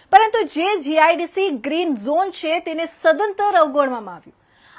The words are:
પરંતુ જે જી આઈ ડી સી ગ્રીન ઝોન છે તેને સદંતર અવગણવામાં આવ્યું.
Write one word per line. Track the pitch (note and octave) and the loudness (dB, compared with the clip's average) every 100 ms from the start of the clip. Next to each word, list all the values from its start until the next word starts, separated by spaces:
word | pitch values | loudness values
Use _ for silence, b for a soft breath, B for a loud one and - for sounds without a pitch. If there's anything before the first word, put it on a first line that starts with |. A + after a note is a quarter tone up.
| _ | _
પરંતુ | G4 A4 A4+ | 4 6 0
જે | E4 D4 F4+ G#4 | -2 -2 -2 -2
જી | C4+ D#4 | 0 4
આઈ | D#4 E4+ | 4 2
ડી | E4+ | -2
સી | - G4 | -4 -4
ગ્રીન | C4+ C4+ D#4+ F4 A#3+ | -4 -4 -2 -2 -4
ઝોન | G#3+ D#4 F#4+ | -2 -2 -2
છે | - D#4 E4+ | -4 -4 -4
તેને | E4+ D#4+ D#4+ - | -4 -6 -8 -2
સદંતર | E4+ D4+ G#4 G4+ G#4 F#4 | 0 2 0 -2 0 2
અવગણવામાં | D4+ C#4 C4+ A#3+ G3+ E3+ | 2 2 0 -4 -10 -16
આવ્યું. | - _ b b b | -20 _ b b b